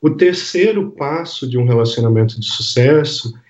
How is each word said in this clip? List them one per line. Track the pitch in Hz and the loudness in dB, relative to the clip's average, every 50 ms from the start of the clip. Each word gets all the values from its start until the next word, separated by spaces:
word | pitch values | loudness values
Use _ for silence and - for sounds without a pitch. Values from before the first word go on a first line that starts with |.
O | - 151 | 2 0
terceiro | 135 - 175 180 180 180 - - - 175 185 220 214 202 - - - | 2 4 2 2 2 0 -6 -6 -2 0 0 2 2 0 -4 -6 -6
passo | - 147 143 151 165 165 160 - - - 127 | -8 -6 -4 -4 -6 -6 -8 -12 -10 -8 -4
de | 123 123 | -2 0
um | 123 | 0
relacionamento | 123 120 117 117 113 - - 113 113 110 113 113 110 - - | 2 2 2 2 0 0 0 0 2 2 2 2 0 0 -6
de | 110 | -8
sucesso | - - - - - - 123 123 131 151 156 147 - - - - 120 - - _ _ | -6 -6 -6 -6 -4 0 2 4 6 4 4 2 0 -4 -6 -8 -10 -12 -12 _ _